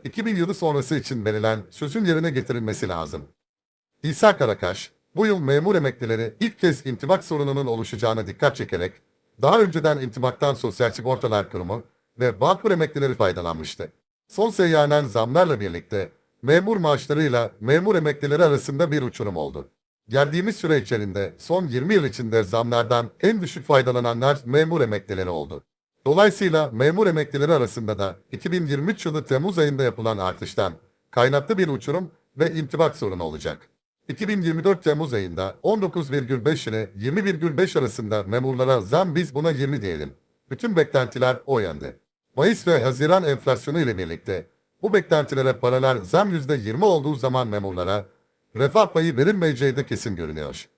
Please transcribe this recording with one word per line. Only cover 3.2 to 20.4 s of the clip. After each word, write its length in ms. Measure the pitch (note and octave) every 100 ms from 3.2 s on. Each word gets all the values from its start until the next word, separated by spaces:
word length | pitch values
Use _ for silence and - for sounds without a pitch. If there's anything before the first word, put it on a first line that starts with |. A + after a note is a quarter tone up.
| C#2+ _ _ _ _ _ _ _
İsa 340 | D#3 C#3+ A3 G3
Karakaş, 540 | B2 G2+ F2+ F#2+ - _ _ E3
bu 100 | A3
yıl 140 | G3
memur 360 | C3+ C#3+ F3 F#3+
emeklileri 580 | C#3 B2 A#2 A2+ A2+ -
ilk 200 | A3 -
kez 260 | F3+ C3+ C3+
intibak 380 | A#2+ C#3 F#3+
sorununun 420 | - D3+ C#3+ C#3 C3
oluşacağına 640 | A2+ G#2+ G#2+ A2+ A2 G2
dikkat 280 | - C#3+ C3+
çekerek, 380 | G#2+ F2 F2+ - _ _ _ -
daha 180 | C3+ A3+
önceden 380 | G3+ D#3+ D3+ C#3+
intibaktan 560 | B2+ B2+ B2+ B2 C#3+
Sosyal 380 | C3 A#2+ - A#2+
Sigortalar 600 | - A#2+ B2+ A#2+ G#2+ F#2
Kurumu 320 | F2+ F2+ A2+ - _ _ -
ve 220 | B2 F#2+
Bağkur 300 | C#3+ F#3 A3
emeklileri 420 | F3 D3+ C#3 C#3
faydalanmıştı. 760 | B2 G2+ F2+ E2+ D#2+ D2+ - E2+ _ _ _ _
Son 220 | - A3+
seyyanen 560 | G3+ F3 D#3 D3 D3 C3+
zamlarla 540 | A2+ A#2 D3+ F3+ A#2+
birlikte 520 | G2 E2+ - G2+ F#2 _ _ _
memur 360 | B2+ E3 G3 G#3+
maaşlarıyla 720 | D#3 C#3+ C#3 D3 D3+ A#2+ A2+ -
memur 360 | A2 D#3 G3 F#3
emeklileri 480 | D3+ C#3+ C#3+ D3+
arasında 480 | E3 C#3+ - C#3 E3+
bir 100 | D3
uçurum 360 | B2 - G#2 F2
oldu. 320 | D2 C#2+ - _ _ _ -
Geldiğimiz 460 | C3 C#3+ E3